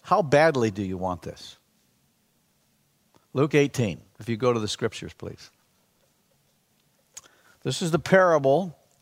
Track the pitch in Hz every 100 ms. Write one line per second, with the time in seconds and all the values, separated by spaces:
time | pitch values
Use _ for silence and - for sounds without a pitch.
0 | - 185 156 143 160 139 113 101 95 92
1 | 92 87 - - - - _ _ _ _
2 | _ _ _ _ _ _ _ _ _ _
3 | _ _ _ 131 147 147 143 - 110 80
4 | _ - 110 113 123 120 107 - 113 -
5 | 87 - 95 107 - _ _ _ _ _
6 | _ _ _ _ _ _ _ _ _ _
7 | _ - - _ _ _ 139 135 170 160
8 | - 190 185 156 135 143 185 - _ _